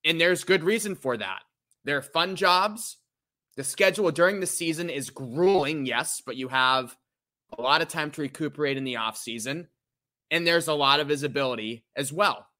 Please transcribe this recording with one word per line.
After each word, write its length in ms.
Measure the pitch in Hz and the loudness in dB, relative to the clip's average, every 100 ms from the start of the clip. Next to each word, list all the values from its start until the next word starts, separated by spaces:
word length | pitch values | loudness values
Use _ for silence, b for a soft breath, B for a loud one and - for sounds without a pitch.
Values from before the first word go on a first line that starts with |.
And 140 | 156 165 | 0 2
there's 260 | 170 180 | 2 2
good 200 | - 185 | 2 2
reason 300 | 165 220 208 | 2 0 -2
for 240 | 185 131 117 | -6 -4 -4
that. 240 | 98 95 _ _ _ _ | -6 -10 _ _ _ _
They're 180 | 135 143 | -4 -4
fun 320 | 131 165 180 | -2 0 0
jobs. 600 | 190 190 180 208 220 - - _ _ _ _ _ - | 2 4 6 4 -2 -12 -14 _ _ _ _ _ -10
The 80 | |
schedule 460 | 135 - 190 185 185 | -8 2 2 4 0
during 300 | 160 175 202 | 4 2 2
the 60 | 180 | -4
season 420 | - 165 160 170 | -4 -4 -4 -6
is 220 | 139 131 | -6 -10
grueling, 760 | - 131 131 180 196 139 156 | -12 -8 2 4 4 2 -2
yes, 380 | 131 117 - - | -2 -2 -2 -6
but 120 | - 131 | -8 -8
you 120 | 127 | -2
have 480 | 131 127 131 120 - _ _ _ _ _ - | 2 4 2 0 -14 _ _ _ _ _ -6
a 20 | |
lot 220 | 123 165 | 2 2
of 60 | 160 | 2
time 220 | 160 151 | -4 -6
to 100 | 151 | -4
recuperate 560 | 143 - 151 139 147 135 | -8 -4 -6 -2 -2 -2
in 60 | |
the 120 | 135 120 | -4 -4
off 220 | 110 - | -4 -6
season, 500 | - 117 113 151 170 _ _ _ _ _ _ | -10 -8 -6 -8 -10 _ _ _ _ _ _
and 160 | 165 170 | 0 2
there's 220 | 170 165 | 2 2
a 60 | |
lot 260 | 151 139 143 | 2 4 4
of 80 | 147 | 2
visibility 760 | 147 143 143 135 117 107 117 _ - | -2 -2 -2 -2 -2 -6 -10 _ -8
as 160 | 139 | -6
well. 340 | 151 202 - - | 0 0 0 -12